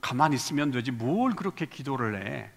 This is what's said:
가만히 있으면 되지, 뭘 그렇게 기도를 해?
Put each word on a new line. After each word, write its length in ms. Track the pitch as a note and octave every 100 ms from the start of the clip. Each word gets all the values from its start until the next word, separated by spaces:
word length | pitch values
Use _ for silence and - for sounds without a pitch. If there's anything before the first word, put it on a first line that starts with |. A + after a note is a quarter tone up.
가만히 340 | - B2+ D3+ C3+
있으면 340 | - C#3+ D3
되지, 220 | B2 A#2+
뭘 420 | A#2+ A#2 F#3 B3+
그렇게 320 | G3+ G3+ - D#3+
기도를 640 | - C#3 C3 A#2 G2+ G2
해? 240 | C3 -